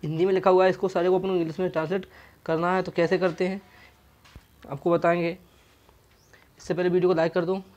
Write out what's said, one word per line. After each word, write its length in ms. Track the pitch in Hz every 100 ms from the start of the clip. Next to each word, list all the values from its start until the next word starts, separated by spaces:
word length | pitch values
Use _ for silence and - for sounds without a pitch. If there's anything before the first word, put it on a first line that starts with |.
हिंदी 220 | 156 160 185
में 80 |
लिखा 160 | 190 190
हुआ 140 | 185
है, 60 | 185
इसको 180 | 185 196
सारे 220 | 185 175
को 100 | 185
अपन 100 | 190
इंग्लिश 300 | 185 165 156
में 100 | 185
ट्रांसलेट 380 | 175 160 190 185 - - _ -
करना 300 | 160 175 185
है। 60 |
तो 100 | 180
कैसे 240 | - 170 180
करते 300 | 185 160 185
हैं 140 | 190 - - - _ _ _ - - _ _ -
आपको 220 | 139 -
बताएंगे। 460 | 170 170 175 170 180 _ _ _ _ _ _ _ _ _ - _ _
इससे 160 | -
पहले 160 | 165 180
वीडियो 200 | 175 180
को 60 | 170
लाइक 180 | 165
कर 120 | 180 170
दो, 160 | 190 190